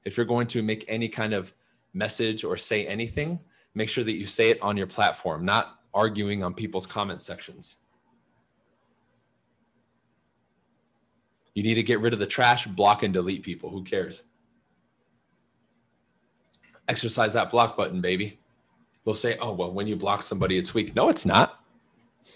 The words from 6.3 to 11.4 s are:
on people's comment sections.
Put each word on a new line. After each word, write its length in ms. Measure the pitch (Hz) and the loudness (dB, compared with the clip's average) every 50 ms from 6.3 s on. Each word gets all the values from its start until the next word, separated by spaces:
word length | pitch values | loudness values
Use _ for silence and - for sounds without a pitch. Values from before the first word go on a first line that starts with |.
| 104 101 95 | -2 -2 -4
on 100 | 90 90 | -4 -4
people's 320 | - 113 107 - 95 92 | -6 -8 -6 -4 -6 -6
comment 340 | - - 110 101 98 87 - | -6 -6 -6 -4 -4 -6 -8
sections. 560 | - - 87 - - - - - - - - _ _ _ _ _ _ _ _ _ _ _ _ _ _ _ _ _ _ _ _ _ _ _ _ _ _ _ _ _ _ _ _ _ _ _ _ _ _ _ _ _ _ _ _ _ _ _ _ _ _ _ _ _ _ _ _ _ _ _ _ _ _ _ _ _ _ _ _ _ _ _ _ _ | -10 -12 -12 -12 -14 -18 -18 -18 -18 -20 -20 _ _ _ _ _ _ _ _ _ _ _ _ _ _ _ _ _ _ _ _ _ _ _ _ _ _ _ _ _ _ _ _ _ _ _ _ _ _ _ _ _ _ _ _ _ _ _ _ _ _ _ _ _ _ _ _ _ _ _ _ _ _ _ _ _ _ _ _ _ _ _ _ _